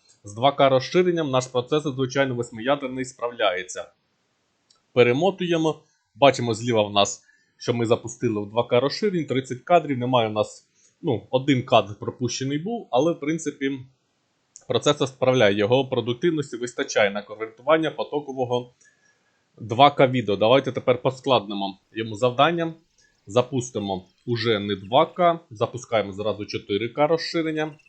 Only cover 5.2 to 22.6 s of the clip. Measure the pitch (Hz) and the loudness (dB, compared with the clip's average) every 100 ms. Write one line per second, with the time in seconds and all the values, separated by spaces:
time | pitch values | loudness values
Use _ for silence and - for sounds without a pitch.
5.2 | 185 190 180 165 160 151 _ _ _ - | 0 0 -2 0 0 -2 _ _ _ 4
6.2 | 139 131 120 107 120 110 104 101 101 - | 4 4 -2 -2 0 0 2 2 0 -2
7.2 | _ _ _ _ - 120 113 110 113 - | _ _ _ _ -4 -2 0 0 -2 -6
8.2 | 123 104 104 110 117 120 139 - 214 180 | -4 -4 -4 -4 0 0 0 -2 -4 -4
9.2 | 143 127 135 123 - 175 151 127 123 127 | -4 -4 -4 -12 2 2 2 -4 0 0
10.2 | 110 107 104 - _ _ _ _ 170 107 | 0 0 -4 -6 _ _ _ _ -4 -4
11.2 | - 131 139 131 - 117 101 104 110 - | -2 -2 0 0 4 2 2 -6 -10 -6
12.2 | 120 - 135 147 180 233 - 120 160 139 | -6 -4 -6 -6 -6 -8 -2 0 2 0
13.2 | 139 165 151 143 139 135 127 _ _ _ | -4 -4 -6 -6 -6 -6 -14 _ _ _
14.2 | _ _ _ - - 120 147 139 135 - | _ _ _ -20 -4 0 0 0 -2 0
15.2 | 127 127 104 101 104 127 135 123 117 120 | 2 4 4 4 2 2 0 -4 -4 -2
16.2 | 175 156 143 117 120 - 135 127 101 101 | -2 -2 -6 -8 -8 -6 -4 0 0 0
17.2 | 101 107 110 - 127 160 156 - - 147 | -10 -12 -12 -8 0 2 0 -4 -6 -6
18.2 | 147 131 120 123 123 _ _ _ _ _ | -8 -6 -2 -4 -6 _ _ _ _ _
19.2 | _ _ _ _ 110 113 143 139 135 127 | _ _ _ _ -4 6 6 8 4 4
20.2 | 104 98 107 135 135 123 127 123 135 131 | 0 2 4 4 2 -2 0 0 0 -4
21.2 | 139 120 101 101 98 95 _ 107 110 104 | 2 2 2 -6 -8 -10 _ -10 -8 -2
22.2 | 123 120 151 170 | -2 2 2 2